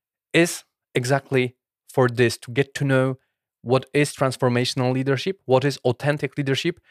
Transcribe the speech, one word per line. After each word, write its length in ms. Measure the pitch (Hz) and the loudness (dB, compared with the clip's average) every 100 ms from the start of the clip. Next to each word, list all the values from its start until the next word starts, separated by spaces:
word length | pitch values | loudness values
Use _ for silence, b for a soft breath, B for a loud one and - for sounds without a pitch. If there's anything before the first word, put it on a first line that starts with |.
| _ _ _ | _ _ _
is 300 | 156 175 - - _ _ | 0 0 -2 -14 _ _
exactly 640 | - 123 139 - 131 127 - _ _ _ | -4 0 -2 0 -2 -2 -6 _ _ _
for 180 | - 127 | 0 2
this, 300 | 120 120 - | 4 0 0
to 120 | - | -8
get 220 | 120 139 - | -4 -2 -2
to 100 | 143 | 0
know 320 | 131 131 131 _ _ _ _ | 2 0 -4 _ _ _ _
what 240 | 113 131 - | -2 -2 0
is 200 | - 196 | 0 0
transformational 800 | - 135 123 127 120 123 - 127 | 0 -2 0 0 0 -2 -2 -2
leadership, 480 | 127 131 131 190 - - | 0 -2 -2 -4 -6 2
what 180 | 127 | 2
is 140 | 139 135 | 2 -2
authentic 540 | 127 120 143 147 139 - | -2 -2 -2 -2 -4 -4
leadership, 420 | 135 131 170 170 b | -2 -2 -2 -6 b